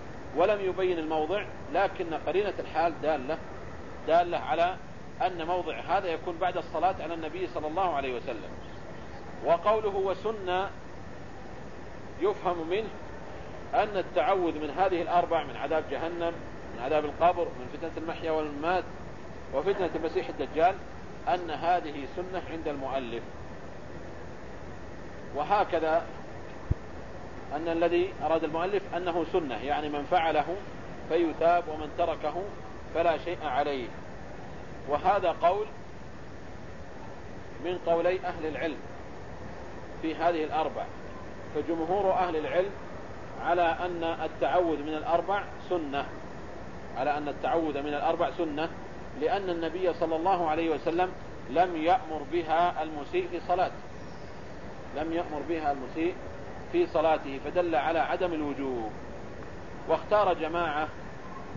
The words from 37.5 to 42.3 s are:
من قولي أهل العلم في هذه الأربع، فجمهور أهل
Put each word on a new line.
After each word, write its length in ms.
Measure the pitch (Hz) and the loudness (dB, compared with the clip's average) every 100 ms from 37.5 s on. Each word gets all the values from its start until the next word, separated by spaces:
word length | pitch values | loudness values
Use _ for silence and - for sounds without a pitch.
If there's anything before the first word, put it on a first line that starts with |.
| - | -6
من 140 | 165 180 170 | -4 -2 4
قولي 340 | 170 175 185 | 4 4 2
أهل 220 | 180 170 156 | -2 -4 -4
العلم 320 | 135 160 127 - - - - - - - - - - - - | -2 -2 -4 -8 -10 -10 -10 -10 -10 -10 -10 -10 -10 -10 -4
في 120 | 160 | -4
هذه 300 | 156 170 165 | 2 4 4
الأربع، 400 | 156 185 143 113 92 - - - - - - | 2 2 0 -2 -6 -8 -10 -10 -10 -10 -6
فجمهور 580 | 156 143 165 160 196 196 | -2 0 0 2 2 4
أهل 240 | 185 175 | 4 4